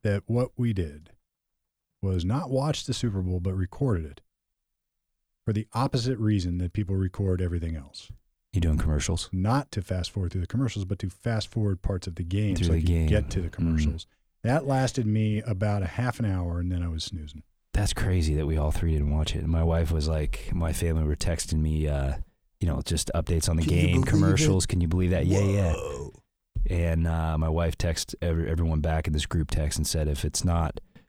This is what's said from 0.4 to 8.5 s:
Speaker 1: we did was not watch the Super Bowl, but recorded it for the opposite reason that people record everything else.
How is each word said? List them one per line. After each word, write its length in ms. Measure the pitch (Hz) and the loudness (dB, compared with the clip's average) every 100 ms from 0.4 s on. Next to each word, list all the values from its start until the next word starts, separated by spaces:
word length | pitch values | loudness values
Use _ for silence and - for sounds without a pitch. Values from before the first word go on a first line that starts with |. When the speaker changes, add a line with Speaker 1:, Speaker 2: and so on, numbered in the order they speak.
| 123 - | -2 -2
Speaker 1:
we 160 | 120 | -2
did 380 | 95 80 73 82 _ _ _ _ _ _ _ _ _ | 0 -4 -6 -20 _ _ _ _ _ _ _ _ _
was 240 | 98 92 | -2 0
not 240 | 87 131 160 | 0 -2 -2
watch 340 | 131 147 143 - | -2 0 -2 -4
the 80 | |
Super 260 | 120 120 98 | -4 -2 -2
Bowl, 200 | 92 90 | -2 -2
but 120 | 92 | -2
recorded 520 | 92 90 - 139 92 76 | -2 -4 -2 0 0 -4
it 140 | - _ _ _ _ _ _ _ _ _ _ _ _ | -14 _ _ _ _ _ _ _ _ _ _ _ _
for 80 | - | -4
the 140 | 107 110 | -4 -2
opposite 440 | 117 135 131 117 120 | -2 -2 0 -2 0
reason 380 | 107 104 87 87 | 2 2 0 -2
that 140 | 90 | -2
people 240 | - 95 95 | -2 -2 0
record 460 | 92 - 98 92 | -2 -2 0 0
everything 340 | 90 87 82 80 | 0 -2 -4 -6
else. 340 | 69 - - - _ _ _ | -10 -18 -18 -20 _ _ _